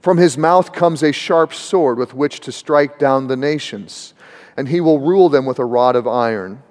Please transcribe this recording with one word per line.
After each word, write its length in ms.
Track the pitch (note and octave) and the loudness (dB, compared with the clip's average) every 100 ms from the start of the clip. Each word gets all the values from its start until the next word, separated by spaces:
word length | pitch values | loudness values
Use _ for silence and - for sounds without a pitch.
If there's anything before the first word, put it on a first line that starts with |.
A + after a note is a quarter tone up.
From 180 | - F3+ | 2 4
his 180 | F3 C#3 | 4 2
mouth 360 | D#3+ F3+ F3 | 2 2 2
comes 300 | - F3 D#3+ | 0 -2 2
a 100 | D3+ | -2
sharp 420 | C#3 - E3+ D#3+ | -2 -2 0 0
sword 440 | - - F#3+ D3+ A#2+ | -4 -4 0 0 -2
with 140 | B2 | -6
which 280 | C3 C#3+ - | -4 -4 -4
to 120 | - | -16
strike 460 | - - D3 C#3+ - | -16 -2 0 0 0
down 300 | C#3 C3+ C3 | 0 0 -2
the 80 | C3 | -4
nations, 760 | C#3+ D3+ - G#2 G2 - - _ - - - - | -4 -4 -8 -14 -16 -18 -20 _ -20 -20 -18 -12
and 120 | C3+ | -4
he 120 | E3+ | -2
will 200 | D#3+ D3+ | 2 2
rule 300 | C#3 F#3+ F3+ | 2 4 4
them 160 | C#3+ C3 | 4 0
with 120 | B2+ | -4
a 60 | |
rod 320 | B2 A#2+ B2 B2 | -2 2 2 2
of 100 | A#2 | 0
iron. 560 | A#2+ A#2 A2 F#2 A2 _ | -2 -2 -4 -8 -14 _